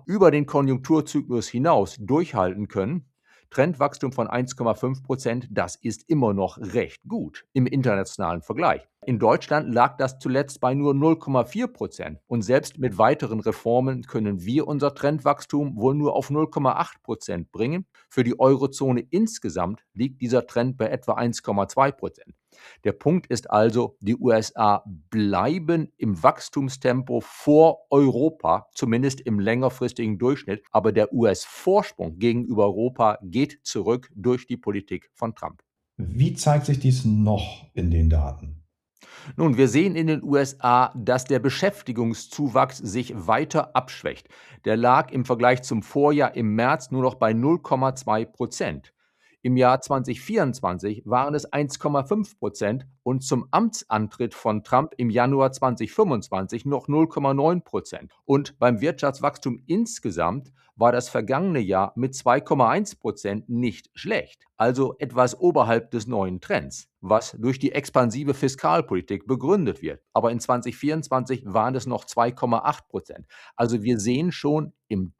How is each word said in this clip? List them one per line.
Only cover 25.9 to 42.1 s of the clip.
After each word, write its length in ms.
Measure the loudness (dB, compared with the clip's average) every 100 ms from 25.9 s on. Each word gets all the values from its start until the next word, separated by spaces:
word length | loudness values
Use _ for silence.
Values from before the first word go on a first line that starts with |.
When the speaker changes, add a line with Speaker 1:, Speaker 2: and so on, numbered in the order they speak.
| _
Speaker 1:
im 260 | -4 2
Wachstumstempo 960 | 4 2 -2 -4 -4 -2 0 0 0 -4
vor 640 | -4 -2 6 8 8 4 _
Europa, 800 | 4 4 4 0 0 0 0 -2
zumindest 480 | -6 0 0 0 -4
im 180 | -2 0
längerfristigen 800 | 0 0 0 -2 -4 -4 -4 0
Durchschnitt. 460 | 0 0 -4 -8 -2
Aber 200 | 0 2
der 220 | 2 2
U-S-Vorsprung 1040 | 2 2 0 -4 -6 0 2 0 -6 -10 -2
gegenüber 480 | 0 0 0 2 2
Europa 540 | 0 -2 0 0 0
geht 380 | -4 -4 -4 -6
zurück 480 | -8 -4 -2 -2 -4 -4
durch 320 | -2 -2 -4
die 100 | -8
Politik 540 | -6 -6 -6 -10 -12
von 220 | _ -10 -8
Trump. 260 | -12 -12 _ _ _ -10
Speaker 2:
Wie 360 | -6 0 0
zeigt 320 | 2 2 2 2
sich 140 | 0
dies 260 | 2 2 2
noch 640 | 2 2 2 -4 -12 -12 -4
in 160 | 2
den 180 | 4 6
Daten? 540 | 4 0 -6 -14 -16 _ _ _ _ -20 -20 -12 0
Speaker 1:
Nun, 200 | 2 4
wir 100 | 4
sehen 280 | 4 2 0
in 120 | 0
den 160 | 0
U 120 | 0 0
S 220 | 0 -2
A, 320 | 2 4 4 0
dass 300 | 0 0 0
der 140 | 0
Beschäftigungszuwachs 1400 | 0 0 -2 -2 -6 -4 -2